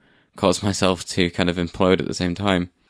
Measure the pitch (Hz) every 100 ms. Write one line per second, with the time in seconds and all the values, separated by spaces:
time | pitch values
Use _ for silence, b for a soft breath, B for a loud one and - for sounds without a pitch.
0 | _ _ _ - 95 90 101 95 95 87
1 | - - 87 - 87 90 85 - 95 92
2 | - - 90 87 101 92 87 _